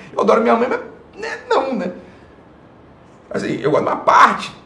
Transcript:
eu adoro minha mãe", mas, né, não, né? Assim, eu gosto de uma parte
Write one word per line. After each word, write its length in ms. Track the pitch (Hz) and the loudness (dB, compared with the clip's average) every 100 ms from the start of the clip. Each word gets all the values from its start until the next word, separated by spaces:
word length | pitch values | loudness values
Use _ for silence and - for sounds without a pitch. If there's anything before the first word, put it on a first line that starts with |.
| - | -8
eu 80 | - | -2
adoro 200 | 202 214 | 2 4
minha 140 | 233 233 | 4 2
mãe", 120 | 254 | 0
mas, 100 | - - - - - | -2 -8 -18 -20 -14
né, 180 | 226 - - | -10 -10 -2
não, 240 | 453 269 | 0 0
né? 180 | 233 180 - - - - - - - - - - - - - - | -4 -6 -8 -16 -20 -20 -20 -20 -20 -20 -20 -20 -20 -20 -20 -10
Assim, 300 | - - - | -8 -4 -4
eu 80 | 143 | 0
gosto 120 | 139 | 0
de 60 | - | 0
uma 80 | - | -2
parte 580 | - - 233 - - - | 2 4 4 2 -8 -14